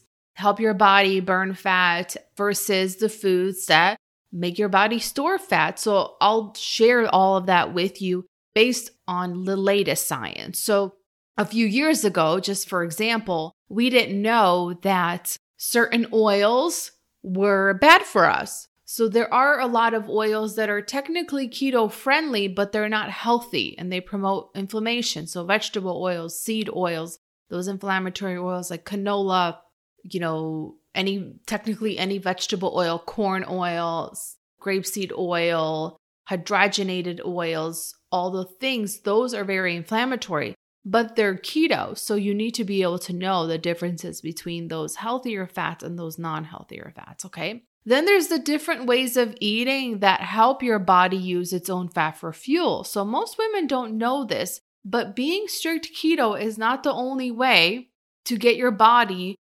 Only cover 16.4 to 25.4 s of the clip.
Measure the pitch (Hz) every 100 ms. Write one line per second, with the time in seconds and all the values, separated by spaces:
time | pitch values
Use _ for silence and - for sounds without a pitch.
16.4 | 208 247 339 - - - _ _ 190 185
17.4 | 202 196 196 190 294 359 403 208 165 78
18.4 | - - - _ - - 226 226 226 247
19.4 | 277 294 254 233 226 226 208 208 214 214
20.4 | 214 220 214 208 208 277 277 339 349 277
21.4 | 254 - 269 247 220 - 269 294 311 226
22.4 | 196 185 202 214 214 214 208 190 233 240
23.4 | 240 156 90 - 180 180 180 202 196 196
24.4 | - 190 190 220 220 240 233 160 165 175